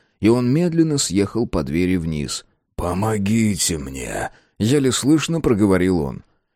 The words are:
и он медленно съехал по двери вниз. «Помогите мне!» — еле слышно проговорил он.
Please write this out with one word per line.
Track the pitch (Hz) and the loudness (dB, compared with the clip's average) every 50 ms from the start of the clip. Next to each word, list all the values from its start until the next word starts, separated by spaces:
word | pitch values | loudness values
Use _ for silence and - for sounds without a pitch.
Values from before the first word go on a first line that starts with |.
| _ _ _ _ | _ _ _ _
и | 95 110 | 2 4
он | 120 123 123 120 | 4 4 2 2
медленно | 131 160 180 175 160 165 160 160 147 | 2 2 2 2 2 2 2 2 2
съехал | 143 - - 85 98 98 98 - 110 120 | -2 -2 0 0 0 0 0 0 -4 -4
по | - - 87 71 | -2 -2 -4 -4
двери | 67 71 85 90 90 92 | -2 -2 0 0 0 0
вниз. | 90 80 82 78 73 71 - - - - _ _ _ _ _ _ | 0 -2 -4 -4 -4 -6 -6 -8 -10 -12 _ _ _ _ _ _
«Помогите | - 87 87 90 92 104 110 110 104 98 98 110 117 113 107 98 82 - - 87 | -6 -6 -4 -4 -2 -2 -2 -2 -2 0 0 2 2 2 2 0 0 -2 -4 -4
мне!» — | 76 69 67 67 67 - - - - - - - _ _ _ _ - | -6 -8 -10 -12 -10 -10 -8 -8 -8 -8 -8 -12 _ _ _ _ -2
еле | 101 113 139 147 135 127 | 0 2 2 2 2 2
слышно | 117 - - 135 160 151 - - 165 165 - | 0 0 2 2 2 2 2 -2 -4 -2 0
проговорил | 131 120 98 107 101 95 90 90 92 92 85 | 0 2 4 4 4 4 4 4 2 2 0
он. | 73 65 58 - - _ _ _ _ _ _ | 0 -4 -6 -10 -14 _ _ _ _ _ _